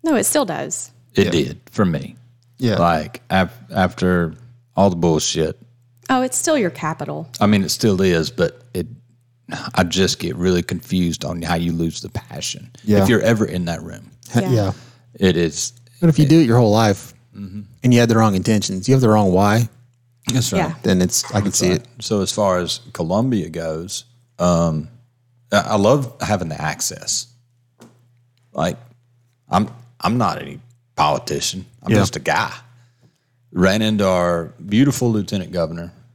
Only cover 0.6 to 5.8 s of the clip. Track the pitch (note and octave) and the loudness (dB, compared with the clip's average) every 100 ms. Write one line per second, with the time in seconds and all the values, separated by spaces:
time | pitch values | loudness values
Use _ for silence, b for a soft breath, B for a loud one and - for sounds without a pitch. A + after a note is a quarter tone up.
0.6 | C3 - - _ _ - G2 E2+ C2+ D#2+ | -6 -8 -10 _ _ 0 2 2 -2 -6
1.6 | - - F#2+ D2 C#2 - _ _ _ _ | -10 0 0 0 -6 -16 _ _ _ _
2.6 | B2 F#2+ E2+ D#2 D2+ - _ F#2+ F2 - | 0 2 2 2 -2 -14 _ 0 0 -4
3.6 | - - F#2 - F#2 F2+ E2 D#2+ - - | -8 -2 -2 0 0 2 0 -6 -20 -20
4.6 | _ - G2 E2+ E2+ D#2 - F2 D#2+ - | _ 0 2 2 2 2 0 -2 -4 -4
5.6 | _ _ | _ _